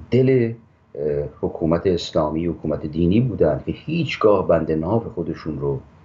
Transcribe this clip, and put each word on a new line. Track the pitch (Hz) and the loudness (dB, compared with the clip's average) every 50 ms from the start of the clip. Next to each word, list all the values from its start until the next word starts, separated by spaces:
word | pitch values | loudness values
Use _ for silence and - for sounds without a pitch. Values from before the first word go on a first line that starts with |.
| - - | -6 0
دل، | 120 127 131 135 131 127 117 113 117 - - _ _ _ _ _ - | 2 4 4 4 4 4 2 0 -2 -8 -16 _ _ _ _ _ -10
اه، | - 76 76 73 71 73 67 - - | -4 -4 -2 -2 -2 -4 -6 -6 -6
حکومت | 95 85 - - 85 80 85 85 - | -6 -6 -4 -2 0 0 0 2 2
اسلامی، | 98 87 85 - - - 85 78 76 78 80 85 | 0 0 0 -2 -2 -2 0 0 0 -2 -2 -2
حکومت | 85 80 - - 78 73 71 82 | -2 -4 -4 -4 -4 -4 -4 -6
دینی | 78 73 80 87 85 98 120 | -6 -2 0 2 4 4 4
بودند | 131 123 95 85 85 76 71 65 - | 2 2 2 2 2 2 2 0 -4
که | - | -8
هیچگاه | - - - 151 160 170 147 - - - - 107 101 92 82 82 | -8 -8 -6 -4 -2 -2 -2 -4 -4 2 4 4 4 4 4 2
بند | 87 80 80 78 | 2 2 2 0
ناف | 80 78 80 92 110 117 - | -2 -2 0 0 -2 -2 -2
خودشون | - - 90 82 82 78 - - 80 76 67 | -4 -8 -8 -6 -6 -6 -8 -8 -8 -6 -4
رو | 71 71 69 67 - - - - - | -4 -4 -4 -4 -8 -14 -20 -20 -20